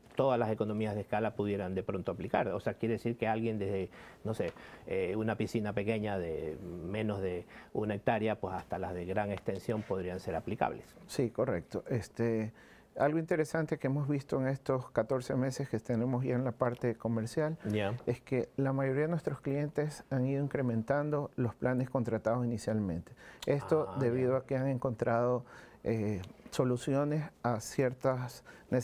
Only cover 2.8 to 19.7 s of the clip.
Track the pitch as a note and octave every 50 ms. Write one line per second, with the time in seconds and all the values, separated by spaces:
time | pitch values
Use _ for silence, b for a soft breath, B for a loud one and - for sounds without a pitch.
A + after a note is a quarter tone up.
2.8 | - A2+ A2+ G#2 - A#2 A#2 A#2 A2 A2 A2 A2+ A2+ A2+ A2 G#2 G2+ G2 G2+ F#2+
3.8 | F#2 B B B B B B B - G#2+ A2 - F#2+ E2+ B B B B B B
4.8 | B - F2+ F#2+ F#2 F2 G2 A2 A2 A2 G#2+ - A2 G2+ - A#2 G#2+ G#2 G2+ G#2
5.8 | G2+ G#2+ A2+ G#2+ G#2 G#2+ G2+ F#2+ F2 E2 D#2+ D2+ D#2+ D#2 D2+ - F#2 E2+ E2+ F2+
6.8 | D#2+ F2+ G2+ G#2+ A2 G#2+ G#2 G2 F#2+ F#2 F2+ F2 - B B B B B - G#2
7.8 | G#2+ G#2 G#2 G2+ - - A#2 G#2+ G#2+ A2 G#2+ - - F2+ F#2 F2 E2 - F2 F2+
8.8 | F#2+ F2+ F2+ F2+ F2 F2+ F#2+ G#2+ G#2 G#2 G2+ F2+ - - G2 F#2+ - - A2+ G#2+
9.8 | G#2+ - G2 F#2+ F2+ F2+ F2+ F#2 - - E2+ E2 - - G2+ - - - - -
10.8 | - - - - - - - - B2+ A2 - - G#2+ - G2+ E2+ - - - -
11.8 | - - C3+ A2+ F#2+ - - - A#2 A#2 A2+ A2 A2 G#2+ B B B B B B
12.8 | B - - - C3+ D3 D3+ E3 D#3+ - F3+ D#3 D#3 - - E3 D#3 - D#3 C#3+
13.8 | - C3 C3+ D3 C#3+ C#3 D3 C#3 - - - C3+ C3 C3 C#3 C3+ - - C3 C3
14.8 | B2+ - - A#2 A2 - C3+ B2+ B2 - - B2+ B2+ C3+ C3 - C#3 - - G#2+
15.8 | - - B2 A2 A#2+ C3 C3 B2 C3 C3+ B2+ B2 C3+ B2+ G#2+ - C3 A#2+ B2 -
16.8 | - A#2+ A2+ - - A2+ A2+ A2+ A2 A2+ - D#3+ D3+ D3+ D#3+ - - G#2+ G#2 G#2+
17.8 | G2+ G2 A2+ A#2+ - - A#2 - - - C3+ B2 A2+ - - - C3+ C3+ C3+ C3+
18.8 | C#3 C3+ C3 C#3 D3+ D#3+ F3 D#3+ - D#3 C#3+ - - C#3+ C#3 C#3+ D3 D3